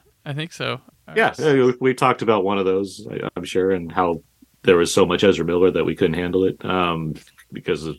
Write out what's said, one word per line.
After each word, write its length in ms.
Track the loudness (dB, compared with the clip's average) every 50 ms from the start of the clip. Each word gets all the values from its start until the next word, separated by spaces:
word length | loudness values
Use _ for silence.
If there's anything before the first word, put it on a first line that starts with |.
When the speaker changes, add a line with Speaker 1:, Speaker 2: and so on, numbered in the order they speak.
| _ _ _ _ -12
Speaker 1:
I 80 | -10
think 200 | -10 -10 -10 -10
so. 280 | -10 -8 -8 -8 -8 -8 _ -20 _ _ _ -8
All 80 | -4
Speaker 2:
Yeah, 120 | -2 -2 -2
Speaker 1:
right. 100 | -2 -2
Speaker 2:
yeah, 120 | 0 2 4 4 4
we, 100 | 2 2 2
we 140 | 0 0 0
talked 280 | 2 2 0 0 0
about 220 | 0 0 2 2 2
one 140 | 0 0 0
of 60 | 0
those, 380 | 0 0 -2 -2 -4 -10 -16 -14 -12
I, 180 | -10 -8 -8 -8 -10
I'm 80 | -10 -10
sure, 280 | -4 -2 0 0 0
and 180 | 0 -2 -4 -6
how 320 | -2 -2 0 0 -2 -4 -8 _ _ _ -20 _ _ _
there 140 | 4 4 4
was 180 | 6 4 2 4
so 100 | 2 4
much 200 | 4 4 4 4
Ezra 200 | 4 4 2 0
Miller 260 | 0 2 4 4 4
that 120 | 4 2 -2
we 120 | -2 0
couldn't 180 | 0 0 0 0
handle 300 | -2 -4 -2 0 0 0
it, 200 | 0 -2 -4 -6
um, 500 | -4 -2 0 0 0 -2 -4 -6 -8 -8 -10 -14 _ _ _ -20 -18
because 320 | -18 -12 -6 -6 -6 -4 -4
of 100 | -10 -10